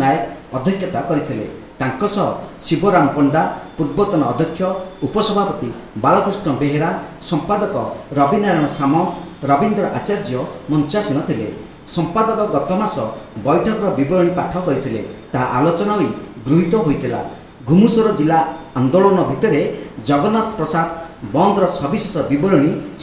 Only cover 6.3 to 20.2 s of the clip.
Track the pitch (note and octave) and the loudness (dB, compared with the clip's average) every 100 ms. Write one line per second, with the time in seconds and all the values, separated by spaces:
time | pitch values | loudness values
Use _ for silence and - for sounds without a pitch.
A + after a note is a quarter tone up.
6.3 | F3+ D#3+ C3 C#3+ D3 E3+ F#3+ - - - | 0 -2 0 0 0 0 -2 -8 -10 -4
7.3 | D#3 - G3+ G#3 F#3 - - - C#3 C#3 | -2 0 -2 0 -2 -4 -8 -6 0 2
8.3 | G#3 G3+ E3 C#3+ - C#3 D#3+ F#3+ - - | 4 2 2 0 0 2 2 2 -4 -12
9.3 | - C#3 C#3+ G#3+ G3 E3 - - G3+ C3 | -8 0 2 4 2 0 -2 -2 -4 -2
10.3 | B2+ - - - D3+ C#3+ G#3 G3+ C#3 C3 | -4 -6 -10 -2 0 2 0 2 0 -2
11.3 | A#2+ G2+ - - - - F3 D#3 A3 A3 | -4 -4 -8 -14 -18 -6 -4 -2 0 0
12.3 | A3 G#3 D3 - G#3+ G#3+ - A2 - - | 0 0 0 0 0 -2 -2 -6 -8 -12
13.3 | A#2 A2+ E3 A3 G#3+ G3 B2+ C#3 F3+ F3 | -6 0 2 2 0 0 0 0 2 2
14.3 | - - F3+ F3 C3 B2 A2 - - - | 0 -2 -4 -2 -2 -2 -6 -8 -12 -8
15.3 | C3 B2+ B2+ D#3 E3+ G3 G#3 C3 - - | -4 -2 2 2 2 0 0 0 -4 -12
16.3 | - B2+ D#3+ F3 A3 D3+ C3+ B2 - - | -12 2 2 4 2 2 0 -2 -4 -8
17.3 | - - - A#2 E3+ A3+ A3+ A3 G3 D3+ | -12 -20 -14 2 6 8 6 2 2 2
18.3 | D#3+ D#3+ - - B2 C3 - G3 F#3 B2+ | 2 2 -4 -8 -2 2 6 6 4 2
19.3 | C3+ G#3+ D3 - - - - - C#3+ | 0 0 2 0 -4 -12 -8 0 2